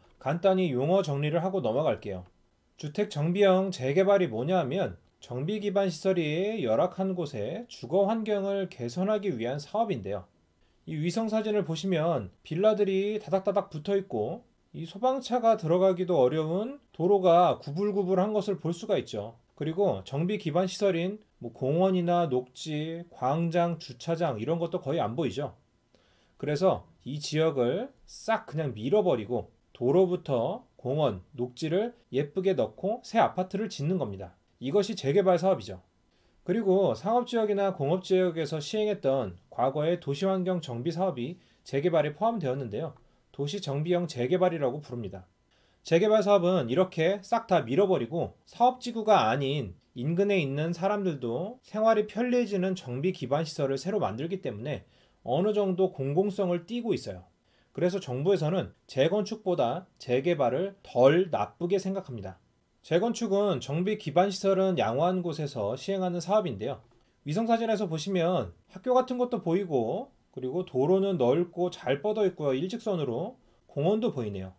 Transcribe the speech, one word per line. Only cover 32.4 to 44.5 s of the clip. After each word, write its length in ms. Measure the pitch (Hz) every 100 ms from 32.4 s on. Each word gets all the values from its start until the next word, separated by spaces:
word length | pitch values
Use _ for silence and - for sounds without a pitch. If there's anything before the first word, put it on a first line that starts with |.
| 185 147
넣고 460 | 110 - 190 247
새 160 | - 226
아파트를 500 | 135 - 180 196 214
짓는 300 | - 143 185
겁니다. 360 | 117 98 92 - _ -
이것이 360 | 127 196 196 220
재개발 420 | 135 175 190 175
사업이죠. 460 | 190 156 104 92 _ _ _ _ _ _
그리고 520 | - 214 196 185 175 110
상업지역이나 800 | 196 247 240 233 214 202 196 185
공업지역에서 840 | 139 185 - 185 185 165 147 156
시행했던 800 | 151 214 214 202 135 135 104 85 _
과거의 480 | - 127 151 156 175
도시환경 640 | 143 143 190 190 180 180
정비 300 | 143 117 147
사업이 460 | 160 190 127 127 185 _ _
재개발에 520 | - 139 170 165 147 147
포함되었는데요. 800 | 220 233 139 135 120 104 160 - _ _ _
도시정비형 760 | - 143 202 147 139 160 175 175
재개발이라고 720 | 120 120 180 180